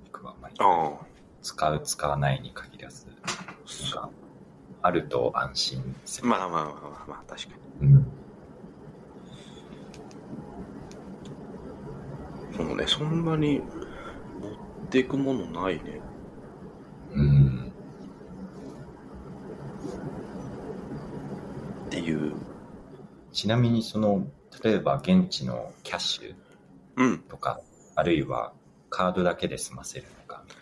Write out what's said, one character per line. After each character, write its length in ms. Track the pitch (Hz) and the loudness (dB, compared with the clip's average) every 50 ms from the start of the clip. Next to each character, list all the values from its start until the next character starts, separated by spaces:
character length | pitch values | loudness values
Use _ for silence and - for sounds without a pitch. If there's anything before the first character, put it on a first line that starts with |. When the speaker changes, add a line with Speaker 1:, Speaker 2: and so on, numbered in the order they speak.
| - - | -18 -16
Speaker 1:
僕 140 | - - - | -16 -14 -14
は 100 | - - - | -14 -16 -16
毎 140 | - - - | -16 -10 -2
回。 100 | - 107 | 2 4
Speaker 2:
あ 280 | 98 87 82 80 73 73 | 6 6 6 4 2 0
あ。 120 | - - - - - - - - - - | -4 -10 -16 -20 -20 -20 -20 -18 -14 -12
Speaker 1:
使 280 | - - - 78 76 | -12 -4 0 2 2
う、 120 | 76 73 - | 2 2 0
使 240 | - - - 73 73 | -4 -4 0 0 0
わ 80 | 71 | 2
な 180 | 71 71 69 67 | 2 4 2 2
い 60 | - | 0
に 120 | - - - | -2 -8 -14
限 240 | - - - - - | -14 -14 -14 -16 -16
ら 100 | - - | -16 -16
ず。 180 | - - - - - - - - - - - - - - - - - - - | -16 -18 -18 -20 -20 -10 -8 -6 -6 -6 -8 -12 -14 -14 -14 -12 -10 -8 -6
な 60 | - | -6
ん 20 | |
か、 200 | - - - - - - - - - - - - - - - - - - | -6 -6 -8 -8 -10 -14 -20 -20 -20 -20 -20 -20 -20 -20 -20 -20 -6 0
あ 100 | - 90 | 2 4
る 180 | 85 - - 71 | 4 4 2 2
と 220 | - 64 62 - - | 2 2 2 2 2
安 200 | 60 64 67 - | 2 0 0 0
心 420 | - - - 65 65 - 65 - - - | -2 -2 -2 -2 -4 -6 -6 -8 -10 -10
す 160 | - - - 123 | -10 -8 -2 2
る。 60 | 120 | 2
Speaker 2:
ま 160 | 110 92 95 | 2 2 2
あ 40 | 90 | 0
ま 120 | 85 80 | 0 0
あ 40 | 76 | -2
ま 60 | 73 | -2
あ 20 | 73 | -4
ま 60 | 73 | -8
あ 260 | 73 71 71 - - | -12 -12 -12 -12 -12
ま 80 | 76 69 | -12 -14
あ、 80 | - - - | -14 -14 -12
確 200 | - - - - | -12 -12 -12 -14
か 80 | - - - - - - - | -16 -18 -18 -14 -4 4 10
に。 60 | 139 | 12
Speaker 1:
う 80 | 139 139 | 12 12
ん。 80 | - - - - - - - - - - - - - - - - - - - - - - - - - - - - - - - - - - - - - - - - - - - - - - - - - - - - - - - - - - - - - - - - - - - - - - - - - - - - - - - - - - - - - - - - - - - | 10 8 0 -8 -14 -16 -18 -18 -18 -18 -18 -16 -16 -18 -18 -18 -18 -18 -18 -18 -18 -18 -18 -18 -18 -18 -18 -18 -18 -18 -18 -18 -16 -16 -16 -14 -14 -14 -16 -16 -16 -16 -16 -16 -14 -14 -12 -12 -12 -12 -12 -14 -12 -12 -14 -14 -14 -14 -16 -14 -14 -14 -14 -14 -12 -14 -14 -12 -12 -12 -12 -12 -12 -12 -12 -12 -12 -12 -12 -12 -10 -10 -10 -10 -10 -10 -10 -10 -10 -8 -4
Speaker 2:
そ 80 | - 82 | -4 -2
う 120 | 78 67 | -2 0
ね、 100 | - - | 0 0
そ 180 | - - - 151 | 0 0 0 2
ん 200 | 156 160 165 170 | 2 2 2 2
な 100 | 160 160 | 4 4
に 220 | 156 151 147 139 123 | 4 6 6 4 4
持 60 | - - - - - - - - - - - - - - - - - - - - - - - - - | 2 -2 -8 -10 -10 -10 -10 -10 -12 -12 -12 -12 -12 -12 -10 -10 -8 -10 -10 -10 -12 -14 -12 -10 -4
っ 20 | - | 0
て 160 | - 131 127 | 2 2 4
く 140 | - 139 135 | 4 2 0
も 160 | 135 135 131 | 2 2 0
の 100 | 113 87 80 82 85 92 | 0 -2 -4 -4 -2 0
な 60 | 95 | 0
い 40 | 85 76 - | 0 -2 -4
ね。 160 | - - - - - - - - - - - - - - - - - - - - - - - - - - | -8 -10 -10 -10 -12 -14 -14 -14 -14 -14 -16 -16 -16 -16 -16 -16 -16 -16 -16 -18 -18 -18 -16 -12 -2 2
Speaker 1:
う 100 | 71 71 | 6 8
ん。 500 | 71 71 69 69 65 64 62 64 - - - - - - - - - - - - - - - 190 - - - - - - - - - - - - - - - - - - - - - - - - - - - - - - - - - - - - - - - - - - - - - - - - - - - - - - - - - - - - - - - - - - - - - | 10 10 12 10 10 8 4 -2 -6 -10 -12 -14 -14 -14 -14 -14 -14 -14 -16 -16 -14 -12 -12 -12 -12 -12 -12 -12 -12 -12 -14 -14 -14 -16 -16 -16 -14 -14 -14 -12 -12 -12 -12 -12 -12 -12 -10 -10 -10 -10 -8 -8 -8 -6 -6 -6 -8 -8 -8 -8 -10 -10 -10 -10 -10 -10 -10 -8 -8 -8 -8 -8 -8 -8 -8 -8 -8 -10 -10 -8 -8 -8 -8 -10 -10 -10 -8 -8 -8 -8 -8 -8 -6
Speaker 2:
っ 0 | |
て 100 | - 90 | -4 -2
い 140 | 85 82 78 | 0 0 0
う。 180 | 76 76 76 73 - - - - - - - - - - - - - - - - - - - - | 0 0 0 -2 -4 -8 -10 -12 -14 -16 -16 -16 -16 -16 -16 -18 -18 -18 -18 -20 -20 -20 -10 -6
Speaker 1:
ち 160 | - - 101 | -2 2 4
な 80 | 117 123 | 6 6
み 100 | 123 117 | 6 6
に 140 | 117 113 110 | 6 4 2
そ 160 | - - 107 | 2 2 4
の、 280 | 107 104 101 95 98 - - - - - - - - | 4 6 6 4 2 0 -6 -12 -20 -20 -6 2 4
例 120 | 113 104 | 6 6
え 40 | 95 | 6
ば 180 | 76 73 71 | 6 4 2
現 320 | 69 - 90 92 92 90 - | 4 6 8 8 8 8 6
地 160 | - - 67 | 2 -4 -4
の 280 | 62 58 60 57 52 - - - | -2 -2 -4 -6 -8 -12 -14 -8
キ 100 | - 87 | -6 -4
ャ 40 | |
ッ 20 | 87 | -2
シ 200 | - - - - | -2 -2 -2 -4
ュ 140 | - - - - - - - - - - - - - - - | -6 -10 -14 -16 -18 -20 -20 -20 -20 -20 -20 -20 -20 -4 2
Speaker 2:
う 100 | 127 127 | 4 6
ん。 120 | 123 92 - | 6 4 2
Speaker 1:
と 160 | - - - | -2 -8 -10
か、 240 | - - 64 58 - - - - - - - - | -4 -2 -2 -2 -4 -6 -18 -20 -20 -20 -2 2
あ 80 | - 76 | 2 4
る 120 | 87 82 | 6 6
い 80 | 76 67 | 4 4
は 300 | - 64 58 57 - - - - - - - - - | 2 0 -2 -2 -4 -8 -14 -20 -20 -20 -20 -14 -6
カ 200 | - - 92 92 | 0 2 2 4
ー 20 | 90 | 4
ド 100 | 95 90 | 4 4
だ 120 | 87 85 | 4 4
け 140 | - 92 76 | 2 0 -2
で 100 | 65 65 | -2 -2
済 160 | - - 64 | -6 -8 -8
ま 100 | 64 - | -10 -12
せ 140 | - - 67 | -12 -12 -12
る 60 | - - - - | -14 -16 -18 -20
の 60 | - | -16
か 180 | - - - - | -14 -14 -14 -16
み 80 | - - - | -18 -20 -20